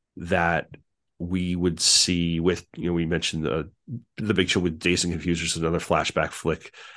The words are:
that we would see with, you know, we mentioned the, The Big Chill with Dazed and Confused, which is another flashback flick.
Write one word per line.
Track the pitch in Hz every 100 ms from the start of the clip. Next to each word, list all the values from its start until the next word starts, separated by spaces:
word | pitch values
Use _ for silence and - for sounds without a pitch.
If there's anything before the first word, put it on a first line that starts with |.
| _ -
that | 85 90 85 80 - - _ _ _ -
we | 87 90 90 87
would | 90 80
see | - - - 87 85 82
with, | 87 85 - -
you | 85
know, |
we | 85 82
mentioned | 85 - 82 76
the, | 78 78 - - 120 - -
The | 104
Big | 92 90
Chill | 98
with | 90 80
Dazed | 87 90 87
and |
Confused, | 80 82 82
which | 82
is | 85
another | 80 85
flashback | - 80 78 80 78
flick. | - 85 78 - - -